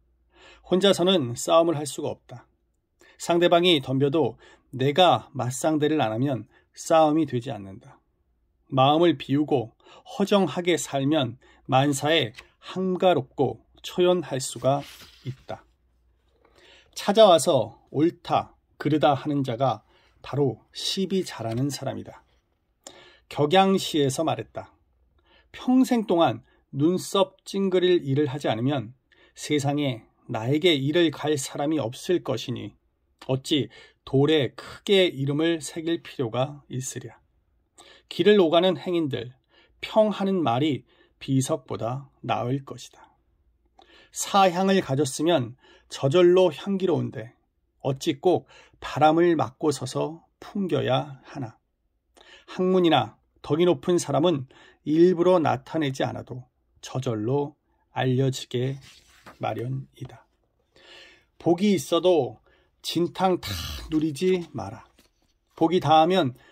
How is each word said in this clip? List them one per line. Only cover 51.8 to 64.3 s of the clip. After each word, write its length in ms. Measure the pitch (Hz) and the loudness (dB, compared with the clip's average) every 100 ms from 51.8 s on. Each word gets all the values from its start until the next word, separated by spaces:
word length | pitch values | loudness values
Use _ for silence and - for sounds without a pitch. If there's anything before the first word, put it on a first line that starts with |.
| _ _ _ _ - - - | _ _ _ _ -20 -20 -12
학문이나 720 | - 185 185 175 143 120 - _ _ | -4 0 2 4 2 0 -10 _ _
덕이 220 | - 151 | -4 2
높은 340 | 180 151 - 175 | 2 2 0 -2
사람은 480 | - 139 175 147 131 - - _ | 0 0 0 0 -6 -20 -20 _
일부러 540 | - 156 180 170 175 180 | -2 4 4 4 4 4
나타내지 640 | 135 120 - 160 143 131 | 2 -2 -4 -4 -4 -4
않아도 400 | 135 110 107 123 - _ _ _ | -6 -6 -12 -14 -16 _ _ _
저절로 760 | - 131 127 110 107 139 143 - _ _ _ | -10 -6 -4 -4 -2 -2 -4 -10 _ _ _
알려지게 880 | 123 127 127 135 131 - 120 131 139 - - _ _ - - | -4 -2 0 0 -2 -6 -6 -4 -6 -14 -20 _ _ -20 -10
마련이다. 880 | 123 110 120 135 131 - 127 - _ _ _ _ _ _ - - - _ _ - | -8 -6 -6 -8 -12 -16 -18 -18 _ _ _ _ _ _ -20 -20 -20 _ _ -6
복이 340 | - 170 208 | -2 2 2
있어도 640 | 180 - 170 175 170 117 113 _ _ _ _ | 0 0 0 2 2 0 -6 _ _ _ _
진탕 580 | - - 175 - 190 180 | -6 -4 -2 0 -2 -2
다 100 | - 92 - - - | -4 -10 -10 -12 -4
누리지 580 | 156 160 139 185 | -2 -2 -2 -2